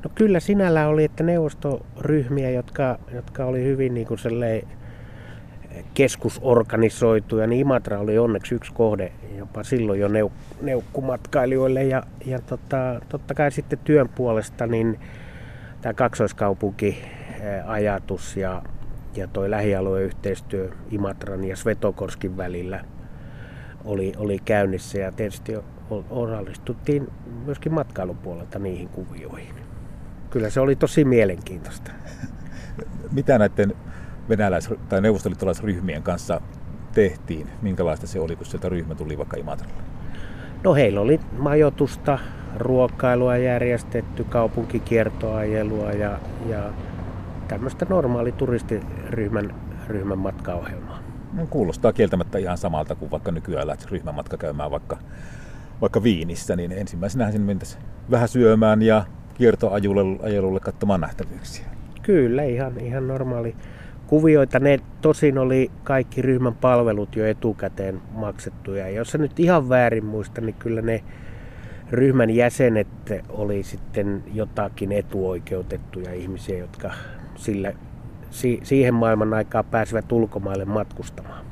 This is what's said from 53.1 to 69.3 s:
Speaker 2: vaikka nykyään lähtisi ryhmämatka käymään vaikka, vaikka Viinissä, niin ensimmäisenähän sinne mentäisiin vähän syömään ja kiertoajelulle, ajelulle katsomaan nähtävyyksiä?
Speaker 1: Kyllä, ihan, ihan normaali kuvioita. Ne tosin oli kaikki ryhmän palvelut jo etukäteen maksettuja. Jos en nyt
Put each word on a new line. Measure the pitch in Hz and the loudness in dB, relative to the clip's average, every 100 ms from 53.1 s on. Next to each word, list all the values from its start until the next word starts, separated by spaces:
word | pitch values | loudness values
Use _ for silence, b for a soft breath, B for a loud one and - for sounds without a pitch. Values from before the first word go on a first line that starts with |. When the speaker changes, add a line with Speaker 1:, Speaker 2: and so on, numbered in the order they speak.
Speaker 2:
vaikka | 78 - | -4 -4
nykyään | 82 78 73 73 | -4 -4 -4 -4
lähtisi | 69 - | -6 -6
ryhmämatka | 85 76 73 69 - | -6 -6 -8 -8 -6
käymään | 80 73 73 | -6 -4 -4
vaikka, | 69 - - B B B B B B B B | -4 -6 -10 B B B B B B B B
vaikka | 104 - | 2 4
Viinissä, | 113 90 82 85 - 90 | 4 4 0 -6 -2 -2
niin | 87 | -2
ensimmäisenähän | 92 101 85 98 127 107 | -4 -6 -4 -4 0 0
sinne | 104 101 | 2 0
mentäisiin | 95 - - - - - | 0 -4 -12 -12 -12 0
vähän | 120 117 | 2 4
syömään | 127 117 110 110 107 | 6 8 10 8 8
ja | 110 110 95 - - - | 8 6 4 -10 -16 6
kiertoajelulle, | 120 104 110 101 101 98 95 95 | 6 6 2 2 4 4 4 2
ajelulle | 107 101 95 95 | 0 2 2 0
katsomaan | - - 101 95 | -2 -2 2 2
nähtävyyksiä? | 76 - 156 - - - - - - - | 0 -4 -8 -8 -10 -10 -10 -10 -12 -8
Speaker 1:
Kyllä, | - 190 123 127 | 4 6 6 4
ihan, | 147 120 135 120 | 2 0 -2 -4
ihan | 123 131 131 | -4 -4 -2
normaali | 135 127 120 117 - B B B B - | -2 -2 -2 -4 -6 B B B B 4
kuvioita. | 151 160 151 135 127 | 6 10 8 8 6
Ne | 139 139 - - | 6 4 2 2
tosin | 156 147 151 135 | 2 6 6 6
oli | 131 131 131 - | 4 4 4 0
kaikki | - 135 127 - | 0 2 2 0
ryhmän | 127 127 123 113 | 2 4 2 4
palvelut | 127 123 117 104 101 110 | 6 6 6 2 0 0
jo | 107 | 2
etukäteen | 107 117 101 98 - 95 95 - | 2 0 0 -4 -4 -6 -6 -8
maksettuja. | 107 107 95 - - - 98 95 | -6 -6 -6 -10 -10 -8 -6 -4
Jos | 101 117 151 | -4 -2 0
en | |
nyt | 147 | 0